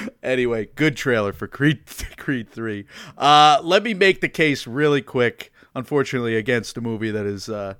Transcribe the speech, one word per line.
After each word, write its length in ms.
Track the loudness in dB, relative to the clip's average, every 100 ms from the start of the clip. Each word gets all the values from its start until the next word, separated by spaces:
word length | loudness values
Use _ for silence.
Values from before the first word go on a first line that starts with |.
| -12 -10
Anyway, 460 | -2 0 0 -2 -6 -2
good 220 | -2 0
trailer 340 | 0 0 0
for 160 | -4 -12
Creed, 320 | -2 0 0 -8 -14
<laughs> 180 | -14 -10
Creed 320 | -6 -6 -6
three. 360 | -10 -8 -8 -10 -18 -20 0
Uh, 440 | 6 8 8 6
let 180 | 4 2
me 120 | 2
make 260 | 2 2 2
the 80 | -4
case 400 | 0 0 0 -4
really 340 | -2 2 0
quick, 520 | 0 0 0 0 -16 _ _
unfortunately, 640 | -10 -2 -2 0 -2 0 -2
against 420 | 0 -2 -2 -8
a 40 |
movie 300 | -6 -4 -4
that 140 | -2 -4
is, 220 | -6 -8
uh, 280 | -8 -8